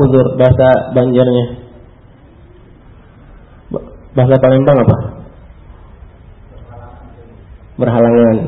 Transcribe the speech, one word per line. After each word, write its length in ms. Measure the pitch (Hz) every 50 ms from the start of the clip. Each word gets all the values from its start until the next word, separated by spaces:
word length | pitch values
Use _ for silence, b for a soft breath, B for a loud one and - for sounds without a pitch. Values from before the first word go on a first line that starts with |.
| 143
uzur 320 | 131 131 131 123 - - -
bahasa 560 | 127 127 127 131 131 131 127 - - - 123
Banjarnya? 520 | 131 123 131 123 123 127 127 123 123 120 120 - - - - - - - - - _ _ - - _ - - - - - - - - - - - - - - - - - - - - - - - - - - - - - - -
Ba-, 120 | - - - - - - - -
bahasa 240 | 135 123 127 131 127
Palembang 400 | - 131 131 135 135 147 143 131 117
apa? 100 | - - - - - - - - - - - - - - - - - - - - - - - - - - - - - - - - - 107 - - - - 107 - - - - 131 - - - - - - - - - - - - - -
Berhalangan, 640 | - 123 117 117 117 117 117 117 117 117 113 113 107 85